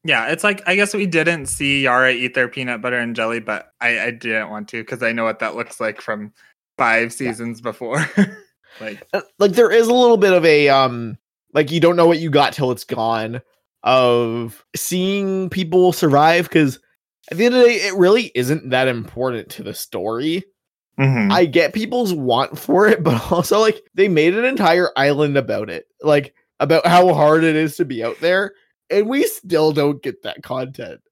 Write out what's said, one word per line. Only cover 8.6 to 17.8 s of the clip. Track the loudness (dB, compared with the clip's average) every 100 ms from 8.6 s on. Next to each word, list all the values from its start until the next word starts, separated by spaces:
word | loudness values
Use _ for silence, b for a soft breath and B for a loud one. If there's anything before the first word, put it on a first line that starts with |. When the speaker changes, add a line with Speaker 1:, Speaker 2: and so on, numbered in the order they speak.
| b b
Speaker 1:
Like | -16 -16 -8
Speaker 2:
Uh, | -8 -8 _
like, | 0
there | 4 4
is | 4 2
a |
little | 4 4 4
bit | 4
of | 4 4
a, | 4 4
um, | 4 2 -2 -10 -14 _ _ _
like, | -2 0
you | 2
don't | 2 4
know | 4
what | 2
you | 2
got | 2 2
till | 0 -4
it's | -4
gone, | -6 -4 -2 -2 -6 -10 _ _ _ _
of | 0 2 4 2 0 -4 -10 -14 _ -12
seeing | -6 -4 -2 -4 -4 -4 -6
people | -6 0 2 2
survive, | 2 2 4 4 2 2
'cause | 2 2 -2 _ _ _ _ -14
at | 0
the | 2
end |
of | 6
the | 4
day, |
it | 4